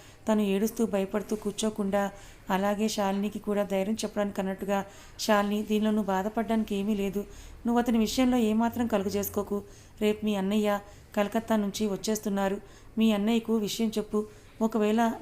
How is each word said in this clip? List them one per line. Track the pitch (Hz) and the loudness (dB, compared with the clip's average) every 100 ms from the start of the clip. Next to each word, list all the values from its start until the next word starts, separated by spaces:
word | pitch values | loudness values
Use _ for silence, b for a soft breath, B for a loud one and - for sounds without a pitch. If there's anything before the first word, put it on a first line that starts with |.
| B B - | B B 0
తను | 214 | 2
ఏడుస్తూ | 202 190 220 - 220 | 2 2 0 0 0
భయపడుతూ | 196 190 214 202 214 | 0 0 -2 -4 -4
కూర్చోకుండా | 202 - 214 214 196 202 196 B B B - | -4 -2 -2 -2 0 0 -2 B B B -2
అలాగే | 190 202 202 220 | 0 0 0 0
శాలినికి | 214 196 196 208 208 | 0 0 0 -2 -4
కూడా | - 202 | -2 -2
ధైర్యం | 190 196 190 | 0 0 0
చెప్పడానికి | 220 214 208 202 202 | -2 -4 -2 -2 -2
అన్నట్టుగా, | 190 190 196 196 196 B B - | -4 -4 -2 -2 -4 B B -4
"శాలిని, | - 208 202 208 | 2 4 4 -2
దీనిలో | 208 214 214 | 0 0 2
నువ్వు | 214 196 | 2 2
బాధపడడానికి | 190 202 233 214 226 214 | 0 0 -2 0 0 0
ఏమీ | 202 202 | -2 0
లేదు. | 202 196 196 202 B B B 233 | 0 -2 -4 -6 B B B 0
నువ్వు | 240 | 2
అతని | 240 226 | 4 2
విషయంలో | 214 - 254 247 | 2 2 2 4
ఏమాత్రం | 214 220 233 226 233 | 2 2 0 0 0
కలుగు | 202 196 | 0 0
చేసుకోకు. | 202 196 208 196 202 - B B - | -2 -2 -4 -2 -4 -6 B B -2
రేపు | 214 214 | 0 2
మీ | 214 | 0
అన్నయ్య | 202 190 214 208 202 B B B 214 | 0 2 2 2 0 B B B -2
కలకత్తా | 202 226 220 220 | 0 0 2 0
నుంచి | 202 190 214 | 0 -2 -2
వచ్చేస్తున్నారు. | 185 214 214 214 196 196 208 B B B - | -2 -2 -2 -2 0 0 -2 B B B 2
మీ | 220 | 4
అన్నయ్యకు | 202 214 226 226 226 | 4 2 2 2 0
విషయం | 196 - 220 | 0 -2 -2
చెప్పు. | 214 208 214 214 B B - | -2 -2 -2 -4 B B -2
ఒకవేళ | 220 220 214 220 226 240 | 0 2 2 4 2 2